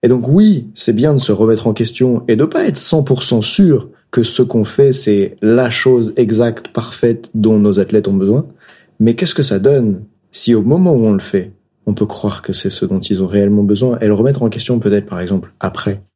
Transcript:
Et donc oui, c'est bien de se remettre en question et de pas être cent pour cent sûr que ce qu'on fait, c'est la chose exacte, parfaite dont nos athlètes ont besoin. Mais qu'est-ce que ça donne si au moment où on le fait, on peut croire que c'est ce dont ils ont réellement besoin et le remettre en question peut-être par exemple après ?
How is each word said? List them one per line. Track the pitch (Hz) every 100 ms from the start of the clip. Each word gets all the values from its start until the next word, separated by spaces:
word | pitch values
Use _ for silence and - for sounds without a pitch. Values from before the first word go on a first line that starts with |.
Et | 120
donc | 127 120
oui, | 165 214 175 113
c'est | - -
bien | 107 147
de | 143
se | -
remettre | 98 110 110 117
en |
question | 107 113 - 127 120 -
et | 110
de |
pas | 151 - 311
être | 143
cent | - 160
pour | 139 131
cent | - 120
sûr | 110 - 190 135 - _ _
que | -
ce | 113 -
qu'on | 127 117
fait, | 104 - 139
c'est | 131 - 101 98 -
la | 107 120 123
chose | 113 131 123 113 -
exacte, | 117 110 117 113 -
parfaite | - 110 - 120 117 -
dont | 110 107 107
nos | 104 95
athlètes | 95 107 101
ont |
besoin. | 98 98 120 160 - _ - _ _
Mais | 110
qu'est-ce | 117 185
que | -
ça | 135 101
donne | 107 143 113 95 - _ _
si | - -
au | 113
moment | 104 160 180
où | 143
on | 110
le | 101
fait, | - 98 92 - _ _
on | -
peut | 104 107
croire | - 107 98
que | -
c'est | 95 98
ce | - 95
dont | 95
ils | - 98
ont | 92
réellement | 101 101 104
besoin | 101 101 127 117
et | 107
le |
remettre | 104 120 139
en | 117
question | 107 - 120
peut-être | 104 101
par | 98 90
exemple | 90 95 - _
après ? | 95 - - 101 -